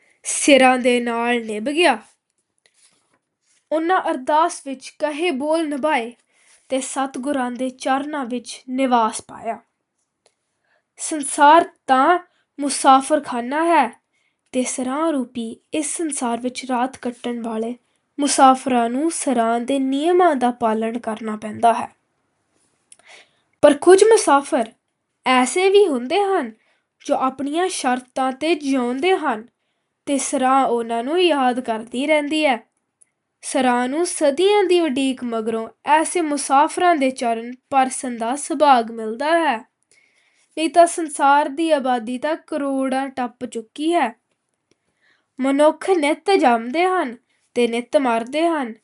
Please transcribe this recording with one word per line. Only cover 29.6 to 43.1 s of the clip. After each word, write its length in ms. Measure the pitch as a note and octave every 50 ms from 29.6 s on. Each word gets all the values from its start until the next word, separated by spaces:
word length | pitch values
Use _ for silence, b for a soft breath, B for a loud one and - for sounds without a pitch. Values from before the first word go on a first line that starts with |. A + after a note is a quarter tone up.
| _ _ _ _ _ _ _ _ _
ਤੇ 120 | - C#4+ C4
ਸਰਾਂ 480 | - - - C#4 B3+ B3+ C4+ C4+ C4
ਉਹਨਾਂ 380 | - A#3 A#3+ A#3 A3+ A#3 A#3 A#3+
ਨੂੰ 200 | C4 D#4 F4+ F#4
ਯਾਦ 360 | F4 D4 C#4+ C4 B3+ B3 B3+
ਕਰਦੀ 480 | B3+ - A3+ A3 A#3 A3 - A#3+ C#4 D4
ਰਹਿੰਦੀ 380 | D#4 D4+ D4 C#4+ D#4 D#4 D4+
ਹੈ। 240 | C#4+ B3 A3 - _ _ _ _ _ _ _ _ _ _ _ _ _ _ _
ਸਰਾਂ 480 | - - - C#4+ B3+ B3+ B3 B3 B3 B3+
ਨੂੰ 160 | C4+ D#4 F4+
ਸਦੀਆਂ 580 | F4 - - D#4+ C#4+ C4+ D4 F4+ G4 G#4 G#4 G4
ਦੀ 160 | F4 F4+ F4
ਉਡੀਕ 440 | E4+ D#4+ B3 C#4 C4+ C4+ B3+ C4 B3
ਮਗਰੋਂ 460 | A#3+ A3+ A3+ A3 A#3 A3 A3+ A3 A3+ - _ _
ਐਸੇ 360 | - D4 D#4 D#4+ D#4 - F4+
ਮੁਸਾਫਰਾਂ 760 | E4 D4+ D4 C#4 - - C#4 C4+ D4 D#4 - F#4 F4+ F4 E4+
ਦੇ 160 | D4 C4+ C4
ਚਰਨ 420 | C4 - C4 A#3 A#3 A3+ A#3 A#3+ B3+ - _ _
ਪਰਸਨ 480 | C#4 C4+ C4 C4 B3 - - B3+ A#3+ A3+
ਦਾ 180 | A3+ A3+ C4
ਸੁਭਾਗ 560 | C#4+ - - E4 C#4 D4+ C#4+ C4+ A#3+ A#3 A3
ਮਿਲਦਾ 460 | A3+ A3+ A3 A3 A3+ A#3 C#4 D4+ E4 E4+
ਹੈ, 180 | E4 D4 A#3+ A3 B3 _ _ _ _ _ _ _ _ _ _ _ _ _ _ _ _ _ _ -
ਨਹੀਂ 120 | D#4+ D#4+
ਤਾਂ 180 | - F4 E4+ E4+
ਸੰਸਾਰ 640 | - - E4 D4 - - D4+ C#4 C#4 C#4+ D4+ D4
ਦੀ 220 | C#4 C#4 E4 D#4+
ਆਬਾਦੀ 460 | D#4 C#4+ A#3+ B3+ B3 B3 A3 A3 B3+ B3
ਤਾਂ 180 | C4+ D4+ D#4+
ਕਰੋੜਾਂ 760 | D#4+ - _ D#4+ D4+ C#4+ C#4 C4+ C4+ C4+ C4 C4 C4 C4+
ਟੱਪ 360 | C#4